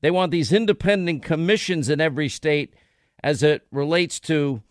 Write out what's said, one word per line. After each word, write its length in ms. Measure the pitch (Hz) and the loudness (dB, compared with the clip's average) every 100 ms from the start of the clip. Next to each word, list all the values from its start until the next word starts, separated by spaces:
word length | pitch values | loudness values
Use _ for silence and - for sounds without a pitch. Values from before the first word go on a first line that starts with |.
They 100 | 147 | 2
want 220 | 180 180 | 2 2
these 200 | 170 127 | 0 2
independent 680 | 185 165 - 185 202 175 156 | 2 2 0 2 0 0 -4
commissions 640 | - 160 165 214 - 175 131 | -2 -2 0 0 0 -2 -2
in 120 | 147 | 0
every 280 | 160 131 147 | 0 0 -6
state 460 | - 160 151 135 _ _ _ _ _ | -4 -2 -2 -2 _ _ _ _ _
as 220 | - 147 | -2 2
it 240 | 151 151 _ | 2 2 _
relates 480 | 135 143 170 180 - | -6 -2 0 -2 -6
to 420 | - 156 143 127 - | -2 0 0 -4 -8